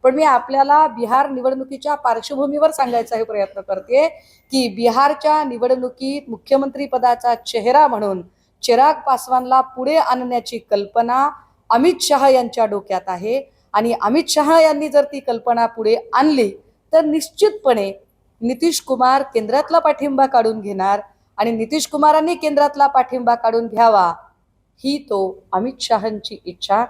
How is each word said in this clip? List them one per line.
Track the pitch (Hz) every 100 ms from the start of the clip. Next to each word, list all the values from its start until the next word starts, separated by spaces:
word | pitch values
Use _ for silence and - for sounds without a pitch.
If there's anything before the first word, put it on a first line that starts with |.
पण | 262
मी | 269
आपल्याला | 311 247 247 269 277 294 311
बिहार | 233 226 254 285
निवडणुकीच्या | 262 247 269 262 269 294
पार्श्वभूमीवर | 294 269 226 - 277 285 294 311
सांगायचा | 302 254 240 226 226
हे |
प्रयत्न | 226 214 196 196
करते | 185 190 190 254 320 311 _ _ _
की | 269 240
बिहारच्या | 196 233 226 285 302 302 302
निवडणुकीत | 285 240 247 254 254 254 269 285 277
मुख्यमंत्री | 220 - 277 269 269 277
पदाचा | 254 247 240 240
चेहरा | 233 - 226 214 277 294
म्हणून | 226 208 185 175 _ _ _
चिराग | - 233 277 302 -
पासवानला | 254 247 254 254 262
पुढे | 254 247 254 320
आणण्याची | - 254 247 240 233 233
कल्पना | _ 202 202 233 233 254 285 294 _ _ _
अमित | 233 311 359
शहा | - 285 269
यांच्या | 262 240 -
डोक्यात | 220 202 196 185 185
आहे | 180 208 262 277 _ _
आणि | 208 233 226
अमित | 208 285 -
शहा | - 294 330
यांनी | 320 294 302
जर | 285
ती | 277 277
कल्पना | 269 233 240 233 226
पुढे | 233 214 233 -
आणली | 240 302 285 208 - _ _ _
तर | 320
निश्चितपणे | 311 302 - - 427 427 269 233 196 196 _ _ _ _
नितीश | 233 247 339 302
कुमार | - 254 254 269
केंद्रातला | 277 233 214 262 294 330
पाठिंबा | 330 285 285 269 269
काढून | 262 220 220
घेणार | 202 190 190 202 - _ _ -
आणि | 226
नितीश | 226 226 302 -
कुमारांनी | 294 302 311 320
केंद्रातला | 349 302 285 285 285 277
पाठिंबा | 269 254 254 240
काढून | 233 226 226 233
घ्यावा | 214 226 208 175 165 - _ _ _ _ _
ही | 262 285
तो | 285 202 190 190 _
अमित | 190 240 262
शहांची | - 220 220 214 - 214
इच्छा | 180 175 - 202 240